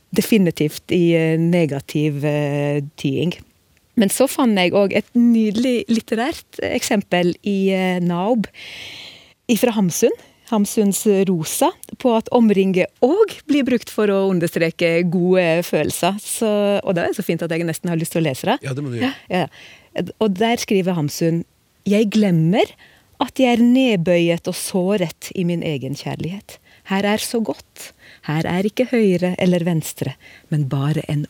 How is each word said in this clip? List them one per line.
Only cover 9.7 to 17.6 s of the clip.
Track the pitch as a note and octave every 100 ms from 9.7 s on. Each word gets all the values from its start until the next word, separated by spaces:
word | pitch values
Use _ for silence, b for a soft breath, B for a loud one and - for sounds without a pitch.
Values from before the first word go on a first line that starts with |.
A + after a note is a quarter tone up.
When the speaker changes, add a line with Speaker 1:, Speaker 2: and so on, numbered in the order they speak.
Speaker 1:
Hamsun, | A3 F#3 - A#3+ A#4 b b -
Hamsuns | A3 G3+ - G3+ F#3 G#3+ G3 G3
Rosa, | F3 D#3+ - D4+ - - -
på | B3+ A3+
at | -
omringe | B3 A3 F#3+ F#3+ F#3 - -
også | B3+ F#4+ G#4 - -
blir | C#4+
brukt | C4 A#3+ -
for | - G#3+
å | G3 G3
understreke | F3+ E3 F3 E3 - E3+ E3 F3+
gode | F3+ F3+ F#3 F3 E3
følelser. | E3+ D#3+ D3+ - F3 G3+
Så, | - - A3 G#3 G3+ G3+
og | - E3+
det | -
er |
så | E4
fint | G3 E3
at | E3+
jeg | E3